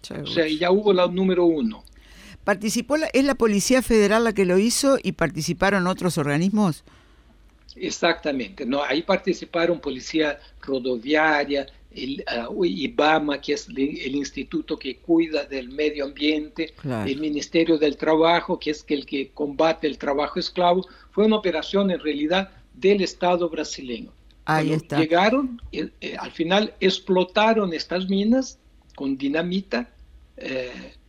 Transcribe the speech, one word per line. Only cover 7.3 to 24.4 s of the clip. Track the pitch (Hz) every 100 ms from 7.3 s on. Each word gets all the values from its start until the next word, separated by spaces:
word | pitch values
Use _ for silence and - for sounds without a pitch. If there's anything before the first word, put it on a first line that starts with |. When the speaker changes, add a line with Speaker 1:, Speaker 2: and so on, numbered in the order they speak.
| _ - _ - -
Speaker 2:
Exactamente, | 185 - 175 - 156 135 104 98 120
no, | 139
ahí | 143 143
participaron | 170 185 - 175 - 170 170 170
Policía | 147 127 - 156 151 143 - -
Rodoviaria, | - 135 127 123 123 151 156 147 143 139 139 - -
el, | 131 135 143 -
ah, | 120 117 208
ibama, | 175 175 131 117 147 156 147 143
que | -
es | 147 -
el, | 135
el | 139 160 131 143
instituto | 135 - - 160 - 151
que | 135 123
cuida | - 165 165 151
del | 143 135 123
medio | 139 151 147
ambiente, | 139 143 147 156 151 - 156 -
Speaker 1:
Claro. | 143 117 104
Speaker 2:
el | 139
Ministerio | 156 147 - 165 165 156
del | 151 135
Trabajo, | 151 160 165 170 - 170
que | 151
es | 151 -
el | 143 -
que | 139 135
combate | - 147 135 160 160 156
el | 135
trabajo | 143 143 143 -
esclavo. | - - 175 180 185 - -
Fue | -
una | 220 214
operación | 190 160 - 196 196
en | 165
realidad | 151 143 151 180 190 - -
del | - 190 202
Estado | 175 - 180 175 170
brasileño. | 156 147 - 131 113 - - - _